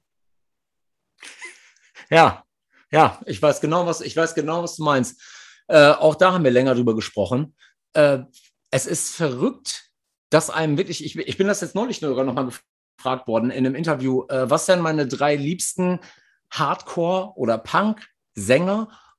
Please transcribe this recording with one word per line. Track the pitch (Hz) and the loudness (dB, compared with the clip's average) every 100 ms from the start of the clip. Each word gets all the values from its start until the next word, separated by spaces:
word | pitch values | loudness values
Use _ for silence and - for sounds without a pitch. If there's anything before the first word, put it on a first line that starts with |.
| _ _ _ _ _ _ _ _ _ _ _ _ - - - - _ _ _ - - | _ _ _ _ _ _ _ _ _ _ _ _ -20 -20 -20 -20 _ _ _ -20 2
Ja, | 160 143 - _ _ _ _ _ | 6 6 4 _ _ _ _ _
ja, | 151 147 - - | 2 2 2 -12
ich | 107 | -2
weiß | 151 143 | 0 0
genau, | 151 170 175 | 0 -2 -2
was, | 160 | -4
ich | 135 156 | -6 -2
weiß | 165 | -2
genau, | 160 151 170 | -2 -4 -4
was | 170 - | -6 -4
du | |
meinst. | 147 135 120 - - - - _ - | 0 0 0 -6 -20 -20 -20 _ 2
Äh, | 156 143 | 8 8
auch | 151 156 | 8 2
da | 151 185 | 4 2
haben | 185 | 4
wir | 143 | 2
länger | 123 131 | 4 2
drüber | 123 120 | 2 2
gesprochen. | 110 - - 95 123 151 _ _ _ _ | 0 -4 -4 -2 -2 -4 _ _ _ _
Äh, | 160 147 135 123 _ _ _ _ | 2 2 2 -4 _ _ _ _
es | 139 - | -4 -4
ist | 170 - | -6 -6
verrückt, | - 160 123 220 - - - - _ _ _ _ | -4 -4 -2 -4 -4 -10 -12 -14 _ _ _ _
dass | 156 - | 0 0
einem | - 156 143 | -2 -2 -2
wirklich, | 196 165 | -4 -8
ich, | 151 - | -12 -10
ich | - - | -8 -2
bin | 196 | -2
das | 196 | -2
jetzt | 170 | -6
neulich | 185 247 - | -6 -6 -6
sogar | 151 123 | -4 -4
noch | 135 | -4
mal | 123 131 - _ _ _ _ | -4 -6 -10 _ _ _ _
gefragt | 131 127 - | -6 -6 -2
worden | 110 120 | -2 -2
in | 131 131 | -2 -2
einem | |
Interview, | 135 165 139 131 127 - | -2 -4 -2 -2 -2 -4
äh, | 135 127 | -4 0
was | 156 - | 0 2
denn | 180 | 0
meine | 165 156 135 | 0 -2 -4
drei | 127 143 | -2 -2
liebsten | 147 143 180 - - 180 180 - - _ _ _ | -2 -4 -6 -6 -4 -2 -2 -8 -20 _ _ _
Hardcore- | - 147 175 - - 165 190 196 - | -6 -4 -4 -8 -4 -2 -2 -4 -4
oder | 117 113 | -2 -2
Punk-Sänger | - 165 214 220 - _ _ - 101 135 180 208 220 - _ | -2 0 0 -2 -8 _ _ -6 2 2 2 -2 -4 -12 _